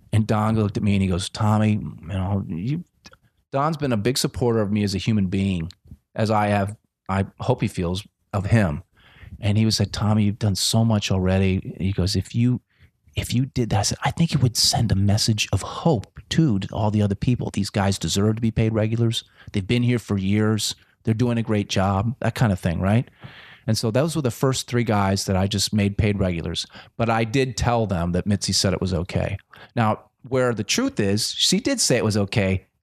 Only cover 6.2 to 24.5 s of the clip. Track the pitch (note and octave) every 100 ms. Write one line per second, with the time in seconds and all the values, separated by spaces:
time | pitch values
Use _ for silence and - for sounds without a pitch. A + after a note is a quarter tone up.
6.2 | G#2+ G#2+ G#2 G#2 G2+ G#2+ _ _ - F#2+
7.2 | G2 - - B2 A2 - E2+ F#2 - _
8.2 | _ G2 F#2+ A#2+ F#2 D2 - _ _ -
9.2 | - - G2+ G#2 A2 G#2 G2 - G2+ G#2+
10.2 | G2+ G2+ G#2+ F#2 - A2+ A2+ G#2+ - F#2+
11.2 | F#2 F#2+ F#2+ F#2 - - F#2+ G2 F2+ G2
12.2 | - A#2 A#2+ B2 _ _ - _ _ -
13.2 | - A#2+ C3+ - A2+ G#2 G2 - - -
14.2 | E3 C#3+ C3+ - - - A2+ G2 G2+ G#2+
15.2 | - G#2+ - G2 - - E3+ B2+ - -
16.2 | - - D#3+ G2 F#2 - G#2+ G#2 G#2 G2
17.2 | - B2 - - G2 G#2 G2 G2 E2 G2
18.2 | G#2 A2 A2+ G#2+ A2 A2 G#2+ A2+ A#2 A2+
19.2 | - - - G#2 F#2 A#2+ A#2+ A#2+ - G2+
20.2 | F#2+ G#2 G#2+ A2 - - _ _ - A2
21.2 | B2 A#2 A2+ G#2+ G#2 - F#2+ G2 A2+ -
22.2 | A2+ - A#2 F#2 F#2 E2+ F#2 A2 C3 -
23.2 | - - - - - A2+ A#2 A2+ E3 D#3+
24.2 | C3 - C3+